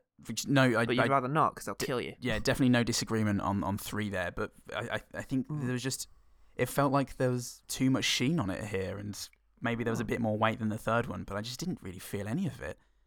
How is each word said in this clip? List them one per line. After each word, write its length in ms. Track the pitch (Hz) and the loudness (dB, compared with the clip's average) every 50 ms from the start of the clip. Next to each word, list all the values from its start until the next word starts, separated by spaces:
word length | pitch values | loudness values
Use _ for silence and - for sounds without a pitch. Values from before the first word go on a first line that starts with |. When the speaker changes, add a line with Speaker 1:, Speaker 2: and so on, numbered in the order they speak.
| _ _ _ - - | _ _ _ -16 -12
Speaker 1:
Which, 200 | - 113 - - | -8 -8 -6 -2
no, 160 | - 143 135 131 | 2 4 6 6
I, 220 | 127 120 110 117 | 6 4 4 2
Speaker 2:
But 100 | 117 127 | 4 4
you'd 80 | 123 113 | 4 4
Speaker 1:
I 40 | |
Speaker 2:
rather 200 | 123 139 135 127 | 4 4 2 2
not, 280 | 123 147 160 135 - - | 2 2 4 4 2 2
'cause 100 | - - | -2 -8
they'll 100 | 107 101 | -8 -6
Speaker 1:
d-, 100 | - - | -4 -4
Speaker 2:
kill 160 | - 131 120 | -2 -2 -2
you. 140 | 80 69 - - | -2 -4 -6 -4
Speaker 1:
yeah, 200 | - 123 110 104 | -2 0 0 2
definitely 300 | - 135 123 - 135 123 | 2 2 2 4 6 6
no 140 | 123 120 117 | 6 6 4
disagreement 580 | 117 117 - - - 113 110 110 107 101 98 | 2 0 0 0 0 2 2 4 4 2 2
on, 220 | - 92 98 101 - | 2 2 0 0 0
on 140 | 95 101 | 0 -2
three 320 | 104 - - - 104 107 101 | -4 -4 -6 -4 -4 -4 -2
there, 220 | 98 92 87 87 | -2 -2 -2 -2
but 200 | - - 90 - - - _ - - | -2 -4 -6 -6 -8 -14 _ -8 -6
I, 40 | 92 113 - - | -6 -4 -4 -4
I, 60 | 107 - - - 87 | -6 -6 -8 -8 -10
I 20 | |
think 260 | - - 135 131 - | -4 -2 -2 -2 -2
Speaker 2:
Mm. 140 | - 151 147 135 | -2 -4 -4 -2
Speaker 1:
there 100 | 123 127 | -2 -2
was 100 | 123 120 | -2 -2
just, 240 | 131 127 - - - - - _ - - - - - - | -4 -4 -4 -8 -12 -16 -20 _ -20 -20 -20 -20 -10 -4
it 120 | - 165 | -2 -2
felt 240 | - - - 143 143 | 0 2 2 2 4
like 260 | 131 139 135 - - | 4 2 2 0 -2
there 120 | - 135 127 | 0 0 0
was 320 | 123 123 120 - - - _ | 0 0 -4 -6 -12 -14 _
too 240 | - - - 131 131 | -8 -2 2 2 4
much 140 | 131 - - | 4 2 2
sheen 340 | - - - 120 131 170 165 | 0 2 2 2 2 2 0
on 100 | 101 95 | 0 -2
it 140 | 92 - - | -4 -4 -4
here, 320 | 101 101 95 95 92 95 | -4 -4 -2 -2 -4 -6
and 180 | 101 104 104 98 - - - - _ _ _ _ _ | -6 -8 -8 -8 -10 -12 -14 -16 _ _ _ _ _
maybe 220 | - 120 117 113 117 | -4 -2 -2 0 0
there 80 | 117 | 0
was 80 | 113 110 | 0 0
a 40 | 113 | 0
Speaker 2:
Hmm. 60 | 101 | -2
Speaker 1:
bit 120 | 123 - | -2 0
more 160 | 117 110 107 | 0 0 2
weight 200 | 107 110 110 110 117 | 2 2 2 2 0
than 100 | 113 107 | -2 -2
the 80 | 104 110 | -2 -2
third 260 | - 110 113 120 117 | 0 0 2 2 0
one, 160 | - - 92 - | -2 -6 -8 -8
but 120 | - 98 | -6 -6
I 40 | 104 | -6
just 180 | 107 120 127 - | -6 -6 -8 -6
didn't 200 | 160 180 175 - | -6 -6 -6 -6
really 180 | - 98 90 92 | -8 -10 -12 -12
feel 280 | - - - 101 98 | -10 -8 -6 -6 -4
any 200 | 104 123 175 196 | -2 -2 -2 -2
of 140 | 139 - - | -4 -4 -6
it. 180 | - 78 - - _ _ _ _ _ | -8 -10 -10 -12 _ _ _ _ _